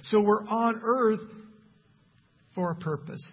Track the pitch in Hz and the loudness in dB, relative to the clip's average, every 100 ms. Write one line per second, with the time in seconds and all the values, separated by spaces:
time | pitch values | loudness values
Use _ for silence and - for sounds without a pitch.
0 | - 214 208 208 208 220 233 226 226 262 | 0 2 4 2 0 0 0 0 0 2
1 | 226 214 - - - - _ _ _ _ | 2 2 -4 -18 -20 -20 _ _ _ _
2 | _ _ _ _ _ - 175 165 160 151 | _ _ _ _ _ -6 -4 -4 -6 -6
3 | 147 - - | -8 -14 -16